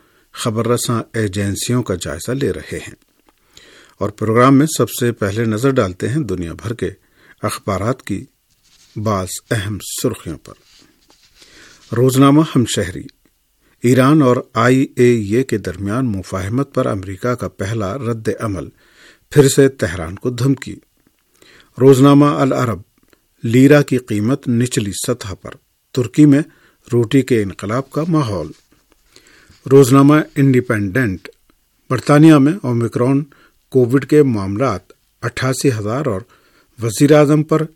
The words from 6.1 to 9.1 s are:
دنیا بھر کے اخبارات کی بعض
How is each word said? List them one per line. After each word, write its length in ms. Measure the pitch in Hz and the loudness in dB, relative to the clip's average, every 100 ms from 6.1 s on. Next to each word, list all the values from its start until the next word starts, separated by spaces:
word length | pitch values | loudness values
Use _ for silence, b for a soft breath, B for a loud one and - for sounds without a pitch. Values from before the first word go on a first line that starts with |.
| 143 | -6
دنیا 320 | 123 90 82 | -6 -8 -8
بھر 220 | 80 104 | -10 -10
کے 160 | - 87 - b b b b | -8 -8 -10 b b b b
اخبارات 600 | 107 - - 92 104 127 | -10 -8 -6 -6 -4 -6
کی 220 | - 98 - _ _ _ _ _ _ - | -8 -10 -10 _ _ _ _ _ _ -8
بعض 320 | 107 | -4